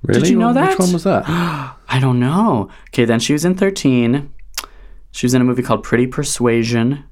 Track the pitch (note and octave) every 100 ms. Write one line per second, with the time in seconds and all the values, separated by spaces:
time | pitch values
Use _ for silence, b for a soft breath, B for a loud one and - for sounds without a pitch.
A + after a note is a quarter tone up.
0 | - - E3+ A3+ A#3 B3 F#4+ F#4+ F#3 F3
1 | F#3+ B2+ - E3+ E3+ D3+ C3 - - C3
2 | C3 B2 B2 E3+ A3+ B2+ F#2+ B B -
3 | A#2 A#2 - D3 E3+ F#3 G3 G3 C#3+ B2
4 | A#2 C3+ C#3+ - - - B B B B
5 | B - B2 B2+ B2 B2 A#2+ A2+ - A#2
6 | B2+ C3 C#3+ - A#2+ A#2 A2+ A#2 A#2 C#3+
7 | -